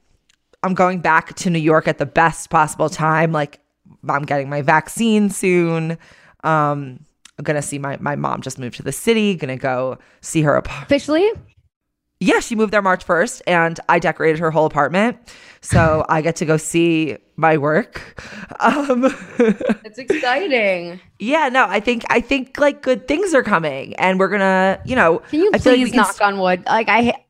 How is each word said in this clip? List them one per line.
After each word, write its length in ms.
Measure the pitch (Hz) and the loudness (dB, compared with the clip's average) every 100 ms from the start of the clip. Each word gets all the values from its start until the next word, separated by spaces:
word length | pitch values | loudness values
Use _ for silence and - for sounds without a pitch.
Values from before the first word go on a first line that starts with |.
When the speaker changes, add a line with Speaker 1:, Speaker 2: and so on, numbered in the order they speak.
| _ _ _ _ _ _ | _ _ _ _ _ _
Speaker 1:
I'm 120 | 190 | -4
going 260 | 185 180 185 | 2 2 2
back 340 | 165 160 - - | 2 2 2 -6
to 140 | 185 | -2
New 80 | 165 | 0
York 300 | 151 156 160 | 4 2 2
at 100 | 151 | -2
the 80 | 139 | -2
best 440 | - 165 160 - | 2 2 0 -2
possible 400 | 165 151 - 156 | 0 0 0 -4
time. 420 | - 156 156 165 | -2 0 2 0
Like, 280 | 156 143 - _ _ _ - 135 | 0 -4 -8 _ _ _ -16 -4
I'm 160 | 143 | -4
getting 260 | 143 143 135 | -2 -4 -4
my 100 | 143 | -4
vaccine 680 | 143 156 - - 226 214 208 | 2 2 0 -2 0 2 2
soon. 640 | 190 185 180 170 165 160 165 - - _ _ | 0 0 2 2 -2 -4 -8 -12 -20 _ _
Um, 600 | 151 156 147 143 139 127 _ _ - - | -2 0 0 -2 -8 -14 _ _ -20 -12
I'm 60 | |
gonna 180 | 151 147 | -4 -4
see 160 | 143 143 | -4 -6
my, 180 | 139 135 | -8 -6
my 160 | 143 143 | -6 -4
mom 260 | 139 123 | -4 -6
just 160 | - 131 | -8 -10
moved 180 | 123 - | -12 -10
to 60 | |
the 100 | - | -10
city, 420 | 135 - 226 208 | -6 -2 0 0
gonna 220 | 180 139 131 | -4 -6 -8
go 420 | 135 127 131 123 _ _ | -6 -4 -6 -8 _ _
see 220 | - 165 | -6 -2
her 160 | 151 131 | 2 2
ap- 240 | - 139 | 0 -8
Speaker 2:
Officially? 480 | - 277 277 311 403 453 - _ _ _ _ _ _ - | -2 -2 0 0 0 -2 -14 _ _ _ _ _ _ -4
Speaker 1:
Yeah, 180 | 185 349 | 0 0
she 140 | - | 0
moved 160 | 214 220 | -2 0
there 120 | 208 | 0
March 200 | 196 185 | 0 0
first, 380 | - 165 226 - - | 0 0 0 -4 -2
and 340 | 175 165 165 - | 0 0 -2 0
I 100 | 170 | 2
decorated 420 | 170 160 160 156 | 2 0 0 0
her 100 | 165 | 0
whole 160 | 156 156 | 2 0
apartment. 500 | 147 143 175 226 - - - - - | 2 0 2 0 -2 -14 -20 -20 -18
So 420 | - - 165 156 - | -2 2 4 2 0
<laughs> 40 | |
I 100 | 160 | 0
get 160 | 156 165 | -2 -2
to 80 | |
go 140 | 156 156 | 0 -2
see 580 | - 170 170 160 156 117 _ - | 0 0 2 2 -2 -6 _ -2
my 200 | 151 156 | 2 2
work. 680 | 143 156 247 - - - - 214 196 - | 2 0 -2 -10 -18 -20 -18 -18 -16 -2
Um, 400 | - 294 285 247 | 0 2 0 0
<laughs> 380 | 262 - - - 233 202 - 208 | 0 -2 -8 0 2 2 -2 -4
Speaker 2:
That's 160 | 214 214 | -6 -12
exciting. 1000 | 269 311 247 262 381 247 208 180 170 180 _ - | -4 -2 0 -2 0 0 0 -2 -6 -14 _ -10
Speaker 1:
Yeah, 300 | 208 311 285 | -2 0 2
no, 160 | 254 214 | 2 2
I 140 | 202 | 0
think, 240 | 214 240 - | -2 -4 0
I 100 | 247 | 0
think, 380 | 240 277 247 - | 0 -4 -4 0
like, 240 | 285 285 | 0 0
good 260 | 262 240 - | -2 -2 -2
things 240 | 302 403 | -2 2
are 100 | 302 | 0
coming, 520 | 208 175 160 135 107 - | 2 0 -2 -6 -10 -2
and 220 | 185 190 | 0 2
we're 100 | 190 | 0
gonna, 500 | 202 190 190 190 190 | 0 2 2 2 -2
you 120 | - 254 | -4 2
know, 240 | 175 165 - | 2 2 -2
Speaker 2:
Can 100 | 302 | 0
you 100 | 392 | 0
Speaker 1:
I 40 | 285 | 2
feel 140 | 254 | 4
like 60 | 254 | 4
Speaker 2:
please 40 | |
Speaker 1:
we 60 | 254 | 4
can 40 | 240 | 2
Speaker 2:
knock 120 | 196 | 0
Speaker 1:
s- 100 | - | 2
Speaker 2:
on 180 | 208 196 | 0 2
wood? 240 | 185 180 - | 0 0 0
Like, 240 | 214 220 | 0 2
I 140 | 214 | 2
ha-, 200 | 240 - - | 2 -2 -4